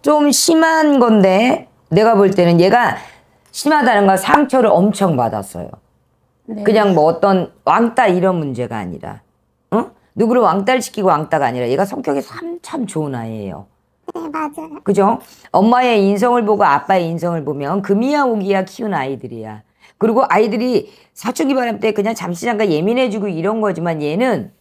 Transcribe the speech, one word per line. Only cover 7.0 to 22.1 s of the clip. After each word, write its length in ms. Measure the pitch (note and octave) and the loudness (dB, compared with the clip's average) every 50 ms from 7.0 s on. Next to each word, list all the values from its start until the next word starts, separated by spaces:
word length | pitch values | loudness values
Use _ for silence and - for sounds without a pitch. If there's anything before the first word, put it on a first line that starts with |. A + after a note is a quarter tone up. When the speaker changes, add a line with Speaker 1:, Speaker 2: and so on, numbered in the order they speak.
| D3+ | 4
Speaker 1:
어떤 460 | D#3+ E3 E3 - G3+ G3 F#3 E3+ - _ _ _ | 2 2 2 0 2 2 0 0 -4 _ _ _
왕따 440 | - D#3+ G3+ A#3 A#3 A#3 - B3 | 0 2 2 2 0 2 2 2
이런 280 | G3+ F3+ F3+ F3 F#3+ F3+ | 2 2 2 0 0 0
문제가 420 | E3+ D#3 C#3 B2+ A2 B2 A#2 A#2 | -2 -4 -6 -6 -6 -8 -8 -8
아니라, 440 | A2 G2 F2+ E2+ - - - G2+ A2 _ _ _ _ _ _ _ _ _ _ - | -8 -8 -10 -12 -12 -12 -14 -14 -16 _ _ _ _ _ _ _ _ _ _ -4
응? 180 | A3 - - _ _ _ _ _ | -4 -4 -4 _ _ _ _ _
누구를 280 | - A3 A3 B3 B3+ | -2 0 2 4 4
왕따를 400 | A3+ F3+ E3 G3+ G3 A3+ C4 C4 | 4 4 2 0 0 0 0 -2
시키고 260 | - - - - G3 | -2 -6 -8 -2 0
왕따가 400 | F#3+ D#3+ D3 D#3 - - D#3 C#3 | 2 2 0 0 -2 -2 0 0
아니라 200 | A#2+ A#2+ B2 B2 A#2 | -2 -2 -2 -2 -2
얘가 160 | C3 C#3 G3 | 0 0 -2
성격이 360 | G3 - - B3+ - C#4+ C#3 | -4 -4 -8 -4 -4 -4 -4
참, 380 | - - - - E4 E4+ F4 F4 | -4 -8 -14 -14 -12 -12 -12 -12
참 240 | - - - D#4 A#3+ | -14 -12 -8 -8 -8
좋은 300 | F3+ - D#3 D3+ C#3+ C3 | -6 -6 -6 -6 -6 -6
아이예요. 500 | A#2+ A2+ A2+ A2+ A2 G2+ F#2+ E2+ D2+ G2 _ _ _ _ _ _ _ _ - - | -8 -8 -8 -10 -10 -10 -10 -10 -12 -16 _ _ _ _ _ _ _ _ -18 -14
Speaker 3:
네, 160 | E4+ E4 D#4 | -14 -12 -10
맞아요. 500 | D4 D#4+ D#4 D4 D4 - D#4 D#4+ D4 D#4+ _ | -8 -8 -8 -8 -10 -12 -16 -16 -18 -8 _
Speaker 1:
그죠? 360 | - G3 G3+ G3 F#3 E3+ - - - - - _ - | -2 0 2 2 0 0 -2 -8 -20 -20 -20 _ -2
엄마의 540 | - F#3 G3 A3+ A#3+ B3 B3+ B3 A#3 G#3 G3 | 0 2 2 4 4 2 2 2 2 2 2
인성을 360 | G3 G3+ G3+ A3+ B3 A#3+ A#3+ A3 | 2 2 2 2 2 2 2 2
보고 180 | G#3 G#3+ G#3 G#3 | 0 2 2 2
아빠의 440 | D#3+ C#3 C#3+ - - F#3+ F#3 F3 | 2 2 0 2 0 0 0 0
인성을 360 | E3 E3+ E3 E3+ F3 E3+ E3 C#3+ | -2 -4 -4 -4 -4 -4 -4 -6
보면 380 | C#3+ D3 C#3 C#3+ C#3 F3 G3+ | -6 -6 -6 -6 -4 -4 -4
금이야 440 | G3 - G3+ G3+ A#3+ C4+ D4 D4 C#4 | -2 -2 -2 0 0 0 0 0 0
오기야 400 | B3+ A3+ G#3 F#3+ G3 G3 F#3+ F#3 | 0 -2 -2 -2 -2 -2 -2 -2
키운 280 | F#3 - - A#3 G#3+ F#3+ | -6 -10 -10 -8 -6 -4
아이들이야. 680 | D3+ C3 C3+ C#3 A#2+ - A#2 A#2 A2+ A2 A2 G#2+ G#2+ _ _ _ _ _ - _ | -4 -4 -6 -8 -10 -12 -14 -14 -14 -14 -14 -16 -18 _ _ _ _ _ -20 _
그리고 260 | _ G3 A3 A3 B3 C4+ - | _ -2 0 2 2 2 2
아이들이 640 | E3+ G3+ A3 A3+ G3+ A3 A#3+ B3+ B3 F#3+ - - - _ _ _ _ | 2 2 2 2 0 -2 -2 0 0 -2 -2 -4 -20 _ _ _ _
사춘기 420 | - - A3 - - E4 C4 C#4 | -8 -8 -8 -4 -2 -2 0 0
바람 240 | C4 B3 A#3 A3 G3+ | 0 -2 -2 -4 -2
때 140 | G#3 A3+ G#3+ | -2 -2 -2
그냥 200 | G#3+ G3 A3 | -2 -2 -4